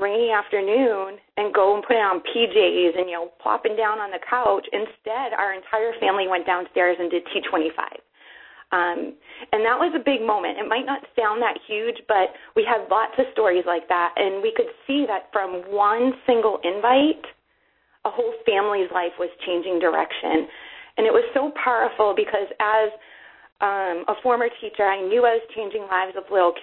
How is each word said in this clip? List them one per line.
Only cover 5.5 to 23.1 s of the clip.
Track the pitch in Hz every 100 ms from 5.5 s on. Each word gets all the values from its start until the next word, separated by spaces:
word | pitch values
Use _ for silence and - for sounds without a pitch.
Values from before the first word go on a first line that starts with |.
entire | 190 - 220 233 226
family | 196 196 185
went | 180
downstairs | 180 180 180 185 180 175
and | 175
did | 170 -
T | - -
twenty-five." | 170 156 - - - _ _ - - - - -
Um, | 180 175 175 - - - - -
and | 214 226
that |
was | 254 339 320
a |
big | 262 262
moment. | 226 208 175 185
It | 208
might | 226 262
not | 277 - -
sound | 214 220
that | 226 - -
huge, | 214 233 233 -
but | 208 185 - -
we | -
had | 214 226 -
lots | 208 - -
of | 254
stories | - 214 180 175
like | 175 -
that, | 180 175
and | - 196 196
we | 220
could | 226 233 - -
see | 277 254
that | 190 -
from | 214 190 180 180
one | 202 208 226 254 254
single | - 233 214 190
invite, | 175 196 226 262 294 320 - - _ _ _ _ _ _ -
a |
whole | - 226 - -
family's | 196 208 202 180
life | 175 175 175
was | 175 -
changing | - 175 175 170
direction. | 170 160 160 - 160 160 151 - - - - -
And |
it | 220
was | 233 233
so | 277 294 302
powerful | 254 226 233 - 208
because | 196 208 208 196 -
as – | 214 220 214 214 -